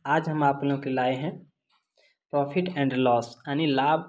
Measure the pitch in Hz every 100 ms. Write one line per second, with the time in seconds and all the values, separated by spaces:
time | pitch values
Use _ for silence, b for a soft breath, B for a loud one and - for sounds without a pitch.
0 | 139 156 160 151 143 135 139 139 139 131
1 | 127 131 151 - - _ _ _ _ _
2 | b b - 143 139 185 180 151 135 127
3 | 127 120 117 - - 143 156 131 143 160